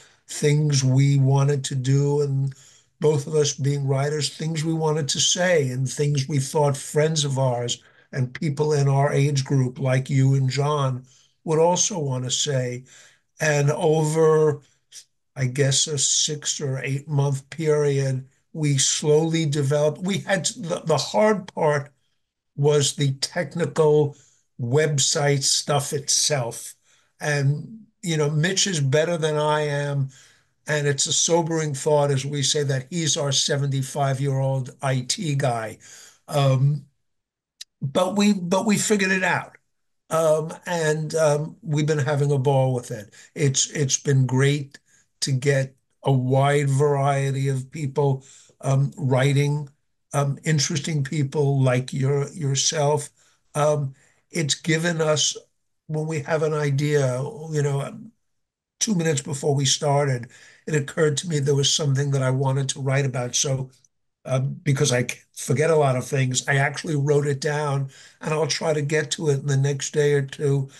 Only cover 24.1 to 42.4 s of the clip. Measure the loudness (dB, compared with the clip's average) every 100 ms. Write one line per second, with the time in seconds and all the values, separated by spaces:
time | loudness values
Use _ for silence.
24.1 | -2 _ _ _ -10 0 2 2 2 0
25.1 | 2 2 2 0 -2 0 -2 -2 -4 -2
26.1 | 0 0 0 -4 -8 -14 -18 _ _ _
27.1 | -8 -4 0 0 0 -6 -18 -20 _ -2
28.1 | 0 0 2 0 0 0 0 2 2 2
29.1 | 0 0 0 0 0 0 -2 -2 -2 -4
30.1 | -8 -20 _ _ _ -4 -2 0 0 0
31.1 | 0 2 2 2 -2 -2 -2 2 2 4
32.1 | 0 -2 -2 0 0 0 -2 -4 -4 -2
33.1 | 0 0 0 0 0 0 -2 -2 -2 -2
34.1 | 0 -2 0 0 -2 -6 -6 -2 -2 -2
35.1 | -4 -2 0 0 -2 -6 -12 -20 -20 -20
36.1 | _ -4 0 2 4 2 0 -6 _ _
37.1 | _ _ _ _ -20 -20 _ -4 0 0
38.1 | 2 2 2 0 0 2 0 2 0 2
39.1 | 0 0 -2 -4 -16 _ _ _ _ -4
40.1 | 0 2 2 -2 -8 -6 -2 0 0 -2
41.1 | 2 2 2 -2 -8 -4 0 0 0 0
42.1 | 0 2 2